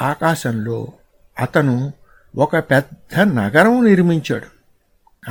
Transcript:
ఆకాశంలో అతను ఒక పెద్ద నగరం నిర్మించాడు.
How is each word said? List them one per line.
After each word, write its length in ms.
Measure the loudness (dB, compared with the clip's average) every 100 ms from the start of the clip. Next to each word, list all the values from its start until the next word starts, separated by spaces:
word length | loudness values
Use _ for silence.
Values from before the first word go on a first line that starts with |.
ఆకాశంలో 880 | -6 -2 -2 -2 -4 -4 -4 -6 -8 -14 _ _ _ -8
అతను 540 | -2 0 0 0 -4 -10 _ _ _ -4
ఒక 220 | -2 -2
పెద్ద 640 | 0 0 0 -10 -6 0
నగరం 680 | 0 0 0 4 4 4 4
నిర్మించాడు. 600 | 4 2 0 -2 -6 -8 _ _ _ _ _ _ _ -6